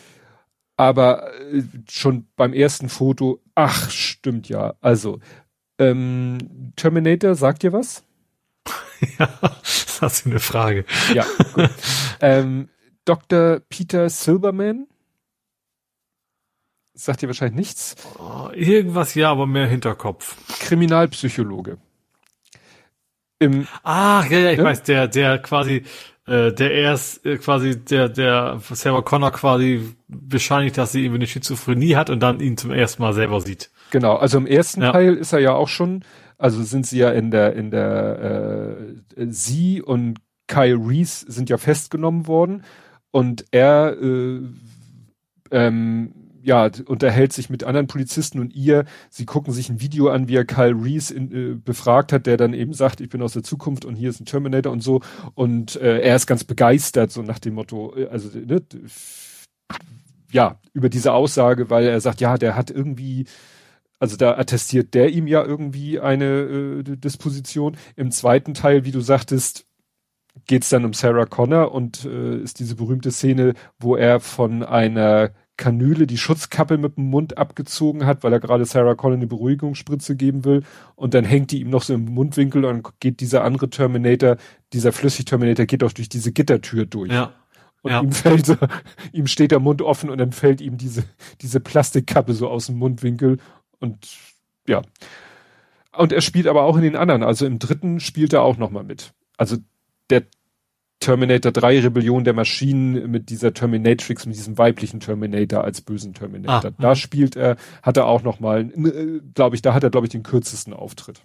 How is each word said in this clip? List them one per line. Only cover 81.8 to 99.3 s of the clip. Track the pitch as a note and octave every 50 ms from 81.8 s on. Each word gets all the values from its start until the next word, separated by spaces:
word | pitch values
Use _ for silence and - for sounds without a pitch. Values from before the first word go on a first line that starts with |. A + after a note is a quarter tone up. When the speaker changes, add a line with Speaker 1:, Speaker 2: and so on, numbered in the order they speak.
| -
Speaker 1:
so | - C3+
im | A#2 A2+
Mundwinkel | A2+ B2 B2 C3+ D3 C#3 D3 C#3 C#3 C3+ C#3+ C3+
und | B2+ A#2+ A#2 A2+ - - _
geht | - B2+ B2 -
dieser | C3 A#2+ B2+ B2+ -
andere | B2 C3 C3 C#3 B2+
Terminator, | - - C#3 B2+ B2 A#2+ A#2+ A#2+ B2 A#2+ C3+ B2 A#2+ A#2 - - - _ _ _ -
dieser | A#2+ A2+ A#2+ A2
Flüssig-Terminator | - - C#3+ - - B2 - C3+ A#2+ A#2+ A#2+ A#2 A2 A#2
geht | G2+ - A#2+
doch | B2+ A#2 -
durch | - A#2 -
diese | - B2 A2 A#2+ A2+
Gittertür | - C#3+ C3+ C3+ G#2+ - - - A2 G#2+
durch. | F2+ - G#2+ F#2 F#2
Speaker 2:
Ja. | A#2+ B2 B2 - - _ _ _ _ _ _ _ _ _
Speaker 1:
Und | _ -
Speaker 2:
Ja. | B2 A#2+ A#2+
Speaker 1:
ihm | C3+ C#3
fällt | - - E3 D#3+ D#3+ C#3+
so, | C#3+ D#3+ - - C3 - - -
<laughs> | - - - - - -
ihm | E3 C#3+
steht | C3 - - D3+ C#3+ D#3
der | C#3
Mund | C3 C#3+ D3 C#3+
offen | - D#3 C#3+ - - D3
und | C3 C3
dann | B2+ B2+ B2
fällt | - - C#3+ C3+ C3+
ihm | - C3+ B2
diese, | B2 B2+ B2+ A#2 A#2 A2 - _ _ - - - _
diese | - B2+ A2+ C3
Plastikkappe | - - - D#3 C3+ - - C3 B2+ - - D3+ B2 A#2 A#2
so | G#2+ A#2+ A#2+
aus | A#2+ A#2 A#2
dem | - B2+
Mundwinkel | A#2+ B2 C3 B2+ A#2 B2 A#2+ A#2+ A#2+ C#3 C3 C3 B2+ - - _ _ _ _ _ _
und | - A#2+ G#2+ G#2 - - - - - - _ _ _ _ _ _ _ -
ja. | - F#2+ - - _ _ - - - - - - - _ _ _ _ _ _ _ _ _ _ _ _
Und | - E3+ D#3+ E3
er | E3+
spielt | D3+ - - F3+ E3+ D#3+
aber | D3 D3 C#3
auch | D3+ D#3
in | E3 E3
den | D#3 D3+
anderen, | - F3 F3 D3+ A#2 A#2
also | A#2 A2+ - C#3+
im | C3+ B2+ A2
dritten | - - D3 C#3+ - F3+ E3+ E3+
spielt | - - - D#3 D#3 D3+ E3
er | C#3+ A#2+
auch | C3 B2 A2+
nochmal | A#2 G2+ G2+ G2+ G2
mit. | G2 G2+ - - - _ _ _ _